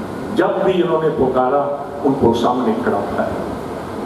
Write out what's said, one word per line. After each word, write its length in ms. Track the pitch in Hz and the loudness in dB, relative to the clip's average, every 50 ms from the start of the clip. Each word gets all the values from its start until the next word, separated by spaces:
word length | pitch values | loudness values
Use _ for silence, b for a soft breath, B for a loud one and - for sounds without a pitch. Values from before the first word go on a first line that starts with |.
| - - - - - - - | -8 -8 -8 -8 -8 -4 0
जब 280 | - - - - - - | 0 2 2 2 2 2
भी 100 | 190 190 | 2 4
इन्होंने 360 | 180 170 165 160 160 160 156 | 2 2 2 2 2 2 2
पुकारा, 760 | - - 131 123 - 127 127 131 139 143 143 143 - - - - - - - | 2 2 2 2 4 2 2 4 2 2 0 0 -2 -6 -6 -8 -8 -2 0
उनको 280 | 139 135 - 117 117 113 | 0 2 4 4 4 4
सामने 420 | - - - - 127 123 110 110 | 4 2 0 0 2 0 0 0
खड़ा 240 | - - 113 101 101 | 0 0 0 0 0
उठाया। 540 | - - - - - - - - - - - - - - - - - - - - - | -2 -4 -2 -2 -2 -2 -2 -4 -6 -6 -6 -8 -8 -8 -8 -8 -10 -10 -8 -2 0